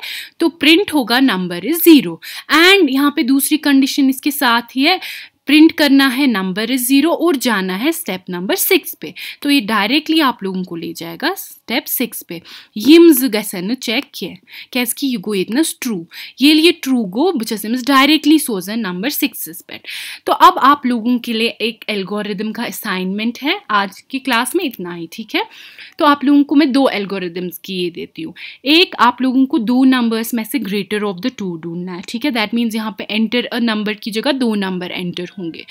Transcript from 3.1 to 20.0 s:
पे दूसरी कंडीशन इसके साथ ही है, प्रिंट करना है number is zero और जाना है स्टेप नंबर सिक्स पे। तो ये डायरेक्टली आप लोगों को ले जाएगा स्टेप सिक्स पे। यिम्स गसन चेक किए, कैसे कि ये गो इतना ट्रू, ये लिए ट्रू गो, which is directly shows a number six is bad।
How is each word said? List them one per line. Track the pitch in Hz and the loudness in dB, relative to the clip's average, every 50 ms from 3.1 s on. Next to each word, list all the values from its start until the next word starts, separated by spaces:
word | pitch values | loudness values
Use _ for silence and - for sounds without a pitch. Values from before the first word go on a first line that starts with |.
| 285 | 0
पे | 320 | 0
दूसरी | 311 233 269 277 - - 311 | 0 2 2 2 2 0 -2
कंडीशन | 302 - 294 277 269 269 262 - - 277 262 | 0 2 4 4 4 4 2 2 2 2 2
इसके | 262 - - 302 | 0 0 -4 -4
साथ | 277 - 277 247 233 233 233 - - | -2 0 0 2 2 0 -2 -4 -2
ही | 262 | 0
है, | 269 311 370 - - - - - - - _ _ - | 2 2 2 0 -4 -12 -14 -16 -18 -20 _ _ 0
प्रिंट | - - 311 311 320 | 4 6 8 8 6
करना | - - 302 285 277 277 269 269 | 6 4 2 4 6 6 4 4
है | 240 262 294 | 2 2 0
number | 262 226 190 190 190 180 208 220 220 | 2 2 0 -2 -4 -4 -4 -2 -2
is | 262 262 247 247 | -2 -2 0 2
zero | 277 277 285 339 | 2 4 4 2
और | 302 - 311 339 294 | 0 2 0 0 0
जाना | 254 - 247 220 190 185 190 185 | 0 0 0 0 0 -2 -2 -4
है | 190 240 320 | -2 -2 -2
स्टेप | 330 - - - 185 185 - - | -2 -4 -6 -8 -8 -8 -8 -10
नंबर | 180 175 180 214 330 | -8 -6 -4 -4 -2
सिक्स | 392 - - 392 302 - - - | -2 0 2 0 0 0 -4 -14
पे। | - - 156 180 - - - - - | -14 -14 -16 -14 -14 -16 -16 -14 -8
तो | - 285 | -2 0
ये | 285 285 | 0 0
डायरेक्टली | 208 196 226 208 196 208 269 311 311 - 311 320 | 0 0 0 0 0 0 0 -2 0 0 0 2
आप | 302 254 - - | 2 0 0 -2
लोगों | 196 190 185 185 180 | -6 -6 -4 -6 -6
को | - 170 | -6 -8
ले | 165 160 160 | -10 -10 -10
जाएगा | 165 - 170 170 170 175 - 320 392 | -12 -12 -12 -14 -10 -6 -6 -6 -6
स्टेप | - - - - _ - - 226 285 - | -6 -12 -18 -18 _ -10 -6 -6 -6 -6
सिक्स | - - - 247 - - - | -6 -4 -4 -4 -6 -6 -12
पे। | - - 175 165 - - - - - _ - | -12 -12 -14 -14 -14 -18 -20 -20 -20 _ -8
यिम्स | 214 214 262 320 339 339 330 302 240 262 | 0 6 8 10 10 10 10 8 6 2
गसन | 254 202 208 208 - - 185 175 202 254 | 0 -2 -2 -4 -4 -6 -6 -4 -4 -6
चेक | 254 - 247 220 233 - _ - | -6 -4 -4 -4 -4 -6 _ -12
किए, | - 202 170 180 - _ _ - - - - | -12 -12 -12 -12 -16 _ _ -20 -20 -14 -6
कैसे | - 254 247 240 - - | -4 -4 -2 -4 -4 -4
कि | 277 | -4
ये | 269 240 | -2 -2
गो | 208 180 214 214 | -4 -4 -2 -2
इतना | 190 180 - 214 277 320 - - - | -2 -2 0 0 0 0 -2 -4 -8
ट्रू, | - 247 220 170 165 - - - - - - - | -6 -6 -6 -6 -8 -12 -16 -18 -18 -14 -4 2
ये | 247 294 320 | 4 4 6
लिए | 311 311 349 | 6 4 4
ट्रू | 339 - - 262 262 240 226 | 2 2 -2 -2 0 0 0
गो, | 180 175 233 311 381 | -2 -2 0 0 0
which | 359 240 220 - | 0 -2 -4 -4
is | 226 208 - | -6 -6 -4
directly | 214 240 254 240 277 277 262 269 285 311 302 294 294 320 294 | -6 -6 -4 0 2 4 4 4 4 4 2 4 4 4 4
shows | - - 220 185 170 190 | 2 0 -4 -4 -4 -6
a | 220 | -6
number | 233 220 185 175 180 202 294 | -6 -4 -6 -6 -4 -6 -6
six | 294 - 302 - - - - 160 | -4 -4 -4 -4 -6 -8 -14 -14
is | 165 - | -14 -18
bad। | - - - - - - - - | -18 -18 -20 -18 -16 -14 -14 -14